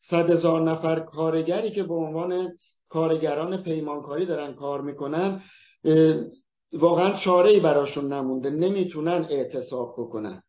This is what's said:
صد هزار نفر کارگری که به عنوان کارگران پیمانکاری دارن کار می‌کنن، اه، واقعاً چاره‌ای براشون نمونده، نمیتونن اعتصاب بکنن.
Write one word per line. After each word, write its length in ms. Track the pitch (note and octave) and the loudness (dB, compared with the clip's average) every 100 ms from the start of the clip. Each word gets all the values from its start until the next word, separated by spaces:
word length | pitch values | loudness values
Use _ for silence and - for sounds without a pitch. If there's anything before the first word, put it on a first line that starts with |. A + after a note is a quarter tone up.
| - | 0
صد 200 | E3+ E3+ | 0 4
هزار 320 | E3+ E3+ E3 | 4 4 2
نفر 380 | D#3+ D#3+ D#3+ D#3+ | 2 0 0 -2
کارگری 720 | D#3+ D3 D#3+ D#3+ D#3+ F#3 A3 | -4 -4 -2 0 0 -2 -2
که 120 | G3+ | -4
به 100 | F3 | -4
عنوان 580 | E3+ D#3+ D#3 F3+ F3+ F#3 F3 _ _ _ | -4 -4 -4 -4 -4 -4 -10 _ _ _
کارگران 720 | D#3+ D#3+ D#3+ D#3 D3 E3+ F#3+ | -2 0 2 0 -2 -4 -6
پیمانکاری 640 | F3+ D#3 D3+ D3 C#3 D3 F#3 | -4 -4 -4 -8 -8 -6 -4
دارن 280 | D3+ C#3+ | -4 -6
کار 280 | B2+ C#3+ C#3 | -8 -6 -6
می‌کنن، 600 | C#3+ C#3 C#3 D#3 F#3+ F#3+ - _ _ _ | -6 -8 -6 -2 -2 -4 -12 _ _ _
اه، 320 | D#3+ D#3 D#3+ D#3 - - _ _ _ | 4 6 6 4 -4 -14 _ _ _
واقعاً 440 | D3+ E3 E3+ F#3+ G3+ | 2 2 4 2 0
چاره‌ای 420 | G3 F3+ F#3 G#3 | 2 6 8 6
براشون 540 | D#3+ C#3+ C#3+ D3 C#3+ | 6 2 0 -4 -4
نمونده، 360 | C#3 C3 C3 C3+ | -4 -4 -4 -4
نمیتونن 800 | D3+ F3 G3 F#3 D#3 D#3 F3 D#3 | -2 0 0 -2 -2 -2 -2 -2
اعتصاب 680 | C#3+ B2+ C3+ - B2+ A#2+ - | -2 -4 -6 -8 -8 -8 -8
بکنن. 440 | A2+ A2 G#2 F#2+ | -8 -8 -10 -12